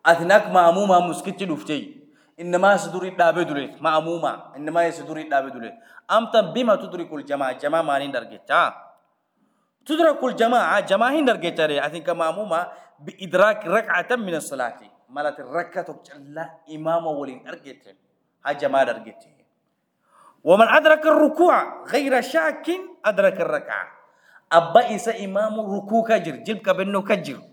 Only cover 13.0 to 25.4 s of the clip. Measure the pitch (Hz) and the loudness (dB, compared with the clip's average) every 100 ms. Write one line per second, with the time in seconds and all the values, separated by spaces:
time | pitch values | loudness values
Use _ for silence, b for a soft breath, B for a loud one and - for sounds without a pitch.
13 | 147 - 190 180 208 214 185 202 220 175 | -20 -16 -2 4 4 4 0 -2 0 -2
14 | - 247 196 160 143 135 120 107 104 _ | 0 -4 -2 -6 -6 -6 -6 -6 -20 _
15 | _ 135 147 143 123 156 175 185 165 143 | _ -6 -6 -6 -8 -6 -6 -8 -10 -16
16 | _ 147 139 151 165 - _ 156 160 170 | _ -20 -16 -14 -14 -16 _ -8 -2 -2
17 | 165 143 135 127 151 165 139 127 101 95 | -2 -6 -8 -12 -16 -18 -20 -20 -20 _
18 | _ _ _ _ - 147 143 135 123 113 | _ _ _ _ -6 -4 0 2 2 -2
19 | 110 - _ _ _ _ _ _ _ _ | -12 -20 _ _ _ _ _ _ _ _
20 | b b b b 151 196 226 285 302 311 | b b b b 4 4 6 4 6 4
21 | 311 302 302 302 349 262 - - - 277 | 4 4 4 4 4 4 0 -10 -4 -2
22 | 269 254 - 320 320 302 - 370 370 - | 0 -2 0 -2 -2 -4 -8 -8 -8 -4
23 | 208 190 196 190 160 147 - 101 90 - | -2 2 2 2 -4 -4 -6 -8 -8 -16
24 | _ b b b _ 165 165 233 240 208 | _ b b b _ 2 6 4 4 -4
25 | 226 226 196 196 | -6 -6 -6 -4